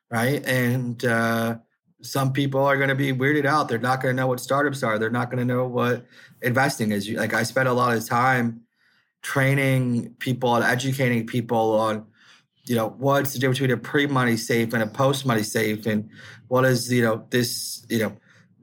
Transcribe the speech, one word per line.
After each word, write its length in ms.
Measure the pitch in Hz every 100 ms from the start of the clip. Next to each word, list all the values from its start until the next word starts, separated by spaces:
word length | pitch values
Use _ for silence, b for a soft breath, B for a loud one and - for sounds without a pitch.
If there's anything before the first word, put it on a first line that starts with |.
| -
Right? 340 | 117 123 143 -
And, 580 | 127 123 127 120 120
uh, 540 | 123 117 113 113 117 113 - _ _ _
some 300 | - 139 135
people 320 | 135 135 135
are 120 | 139 139
gonna 180 | 139
be 180 | 131 139
weirded 340 | 127 135 151 139
out. 220 | 151 143
They're 100 | 117
not 220 | 123 131
gonna 120 | 135
know 120 | 127 131
what 120 | 123
startups 440 | - 139 143 135
are. 160 | 123 107
They're 120 | 110
not 200 | 123 120
gonna 140 | 127
know 220 | 123 123 127
what 400 | 120 120 123 B B B -
investing 500 | 123 123 143 - 107
is. 160 | 104 98
You, 80 | -
like, 160 | 110
I 100 | 113
spent 260 | 113 - 131
a 40 |
lot 240 | 123 123 113
of 100 | 113
time 540 | 120 131 127 117 113 - _ _ _ _ _
training 920 | - 139 135 139 135 131 127 120 113 -
people 360 | 135 127 123
and 100 | 117
educating 640 | 104 123 135 135 127 120 113
people 540 | 123 117 117 110 107
on, 260 | 110 107 107 b b b b _
you 120 | - 117
know, 140 | 107 -
what's 340 | 139 139 135
the 80 | 123
difference 180 | 131 127
between 180 | 131 113
a 40 |
pre-money 560 | - 147 143 135 120 113
safe 360 | - 117 113
and 100 | 117
a 40 | 107
post-money 560 | - 135 139 135 110
safe, 440 | 104 113 110 107 113
and 240 | 107 104 B B B -
what 180 | 127
is, 280 | 131 123 113
you 100 | 123
know, 240 | 117 110 -
this, 540 | 123 117 - - - -
you 100 | 113
know, 180 | 104 - b b b _